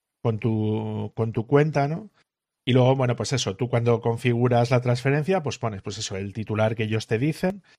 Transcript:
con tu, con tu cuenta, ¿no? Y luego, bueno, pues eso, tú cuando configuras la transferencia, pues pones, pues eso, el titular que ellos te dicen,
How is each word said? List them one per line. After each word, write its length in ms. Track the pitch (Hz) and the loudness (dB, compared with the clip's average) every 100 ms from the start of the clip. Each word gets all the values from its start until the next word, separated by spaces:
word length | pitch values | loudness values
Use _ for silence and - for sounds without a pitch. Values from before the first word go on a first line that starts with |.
| _ _ | _ _
con 160 | 120 110 | -2 0
tu, 760 | 117 110 107 107 110 107 107 | 0 0 0 -2 -4 -6 -6
con 180 | - 113 | -4 -4
tu 140 | 113 110 | -4 2
cuenta, 400 | 143 156 147 143 | 2 4 0 -2
¿no? 240 | 165 214 _ _ _ _ _ - | -4 -12 _ _ _ _ _ 2
Y 60 | |
luego, 240 | 127 123 135 | 4 6 4
bueno, 180 | 127 120 | 0 -2
pues 160 | 107 | -2
eso, 240 | 123 - 95 | -4 -4 -4
tú 120 | 120 | -2
cuando 320 | 120 117 113 | 0 2 2
configuras 680 | 117 117 123 117 123 123 120 | 0 0 0 2 2 2 4
la 100 | 127 | 2
transferencia, 600 | 127 120 135 143 151 190 | 2 0 0 0 2 0
pues 160 | 143 - | -2 -4
pones, 240 | 117 101 | -6 -6
pues 160 | - 98 | -10 -10
eso, 180 | - 95 | -8 -6
el 160 | 101 | -6
titular 440 | 107 104 107 110 113 | -6 -4 0 0 0
que 80 | |
ellos 220 | 110 110 - | -2 -4 -2
te 120 | 113 | 0
dicen, 440 | 147 151 185 202 - | 0 -2 -4 -4 -12